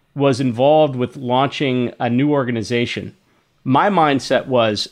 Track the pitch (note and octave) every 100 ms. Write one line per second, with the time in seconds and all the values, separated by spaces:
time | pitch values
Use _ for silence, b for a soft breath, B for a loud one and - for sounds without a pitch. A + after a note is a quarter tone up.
0 | _ C#3+ C#3 C3 C3 A2+ C3+ D#3 D3+ B2+
1 | B2 C#3+ B2+ B2+ C3+ - C#3 B2+ A#2+ -
2 | B2 A#2+ C#3+ C#3+ B2 A#2 G2 A#2+ A#2+ -
3 | G2 - _ _ _ _ C3+ C3+ F#3+ F#3
4 | D3+ C3+ - C3 - B2 A2+ G#2 -